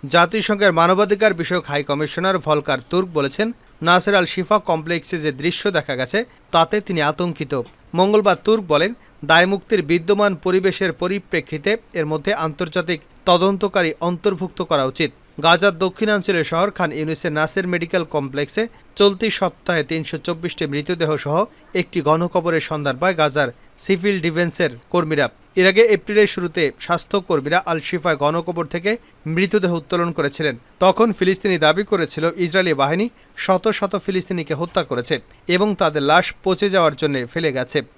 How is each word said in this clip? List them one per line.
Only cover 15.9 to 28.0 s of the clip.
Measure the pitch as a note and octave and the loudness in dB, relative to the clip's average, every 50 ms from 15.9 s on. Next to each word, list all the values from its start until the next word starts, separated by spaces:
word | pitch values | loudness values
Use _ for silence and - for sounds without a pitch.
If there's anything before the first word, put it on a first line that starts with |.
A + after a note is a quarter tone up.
| F#3 - A3 G#3+ G#3+ G3+ F3 - F#3+ E3+ D3+ | -2 -2 0 0 0 0 0 0 0 0 0
শহর | - E3 E3 F#3 G3+ | 0 0 0 0 0
খান | G3 - F3+ D3+ C3+ | 0 -2 -4 -2 -2
ইউনিসের | D3 D#3 D#3 D#3+ - - E3+ | -4 -4 -4 -4 -4 -4 -4
নাসের | D3+ D3+ D#3 D#3 - G3 F#3 | -2 0 -2 0 -2 -4 -2
মেডিকেল | F3+ F3 E3 E3+ E3 - F#3 E3+ | -2 -2 -2 -4 -2 -2 -2 -2
কমপ্লেক্সে | - - D3+ C#3 C3+ C3 C#3+ D3 - - G#3+ A3 A#3 - - _ - _ | -2 -4 -4 -4 -4 -4 -6 -6 -4 -2 -4 -4 -4 -8 -20 _ -16 _
চলতি | - G3+ G3+ G3 F#3+ A3+ A3 | 2 2 2 2 2 -2 -4
সপ্তাহে | - - F#3+ F3 - _ _ - F3 E3 D3 | -2 0 -2 -4 -4 _ _ -2 -2 -2 0
তিনশো | - E3 D#3+ E3 - - | -2 -4 -4 -4 -6 -8
চব্বিশটি | D3+ - - F3 D#3+ E3 F3 - - E3 | -6 -4 -4 -6 -4 -6 -8 -6 -4 -6
মৃতদেহ | C#3+ C#3 D3 D3 - F#3 E3 E3 D#3 D#3 | -4 -4 -6 -4 -4 -2 -2 0 -2 -2
সহ | C#3 - C#3+ D3 E3+ G#3+ - - _ _ - - | -2 -2 -2 0 0 -2 -2 -6 _ _ -6 -4
একটি | F#3 F3 - - F3+ | -4 -4 -2 -4 -2
গণকবরের | C#3+ D3+ D#3 E3 F3 F3 - F#3 E3 F3 E3 D#3 | 2 2 2 2 0 -2 -2 -2 0 0 -2 -2
সন্ধান | - - D#3 D3+ D3 C#3 B2+ | -2 -4 -6 -4 -4 -4 -4
পায় | B2+ E3 F#3 F#3 | 0 0 -2 2
গাজার | D#3+ D#3 D3+ C3+ D3+ C#3+ B2 A#2+ _ - - - _ | 2 0 0 2 0 -2 -2 -4 _ -20 -20 -20 _
সিভিল | - - G3 F3 F3 G#3 G3+ F#3+ | -2 -2 -2 0 0 -2 -2 0
ডিফেন্সের | D#3+ F3 D#3 E3 F3 E3+ - - F3 D3 A#2+ A#2+ - _ | -2 -2 0 0 -2 -2 0 -2 -2 -2 -2 -6 -12 _
কর্মীরা। | - F3+ E3+ D#3 D#3 C#3+ C#3 - - _ _ _ _ | -2 -2 0 0 0 0 0 -2 -4 _ _ _ _
এর | F#3 F3+ | 2 4
আগে | F#3+ F#3+ G3+ | 4 6 6
এপ্রিলের | A3+ A3+ G#3 G3 - - G#3 G#3 G#3 | 6 6 4 2 0 0 4 4 4
শুরুতে | - - - F3+ F3 - F3+ E3 C3+ - _ | 4 2 -4 -6 -4 -2 0 -2 -2 -2 _
স্বাস্থ্যকর্মীরা | - - F3 E3+ - _ - G3+ F3+ - F3+ D3+ C3+ D3 E3 F3+ - | -4 -2 -2 -2 -2 _ -4 -4 0 0 0 0 0 2 0 0 0
আল | F3 E3 D#3+ | 0 -4 -4
শিফায় | - - - F3 | -4 -6 -6 -2